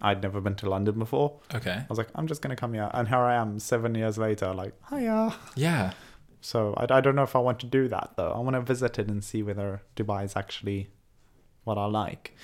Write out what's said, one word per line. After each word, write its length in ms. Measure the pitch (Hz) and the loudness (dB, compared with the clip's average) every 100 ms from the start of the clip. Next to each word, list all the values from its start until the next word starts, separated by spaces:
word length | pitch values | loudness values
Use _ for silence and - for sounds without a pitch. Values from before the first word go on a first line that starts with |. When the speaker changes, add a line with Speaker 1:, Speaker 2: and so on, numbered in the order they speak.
Speaker 1:
I'd 220 | 104 98 | 2 2
never 180 | 98 101 | 0 -2
been 140 | 98 98 | -2 -2
to 140 | 101 | -2
London 280 | 95 104 107 | 0 0 0
before. 400 | 110 131 143 - - | 0 2 0 -2 -10
Speaker 2:
Okay. 180 | 120 104 | -6 -4
Speaker 1:
I 140 | 90 135 | -4 -4
was 80 | 110 | -4
like, 100 | 113 | -4
"I'm 120 | - 160 | -4 -4
just 140 | 151 | -4
gonna 160 | 135 127 | -6 -4
come 160 | 123 | -4
here." 180 | 110 104 | -2 -2
And 120 | - 117 | 0 2
here 120 | 127 | 4
I 160 | 123 | 4
am 240 | 120 110 104 | 4 0 -2
seven 360 | - 120 117 | 0 2 2
years 220 | 113 110 107 | 0 0 2
later, 380 | 110 104 92 | 0 2 0
like, 180 | 95 92 - - | -2 -6 -10 -8
"Hiya." 460 | 285 233 220 220 - - | -4 0 2 2 -2 -8
Speaker 2:
Yeah. 380 | - 156 160 92 - - - - - | -2 2 2 0 -4 -14 -20 -20 -20
Speaker 1:
So 320 | - 117 104 101 | -4 0 0 0
I, 60 | - 131 | 4 6
I 40 | |
don't 120 | 131 | 6
know 80 | 139 | 4
if 140 | 135 131 | 4 2
I 40 | |
want 200 | 123 117 | 2 0
to 60 | 123 | 0
do 200 | 131 127 | 2 2
that, 240 | 95 - - | 0 -4 -2
though. 160 | 85 | -2
I 60 | 107 | 0
wanna 240 | 127 131 | 0 0
visit 360 | 120 123 123 - | 0 0 0 0
it 100 | 107 | -2
and 140 | 104 | -2
see 200 | 101 110 | -4 -4
whether 400 | 104 101 101 98 - - | -2 -2 -4 -6 -8 -4
Dubai 280 | 104 101 | -2 -2
is 100 | 98 101 | -2 -4
actually 520 | 98 - 101 101 98 - _ _ _ _ _ _ | -6 -6 -4 -4 -4 -12 _ _ _ _ _ _
what 120 | - 104 | -4 0
I 80 | |
like. 500 | 104 107 101 - - - | 0 0 -2 -6 -14 -18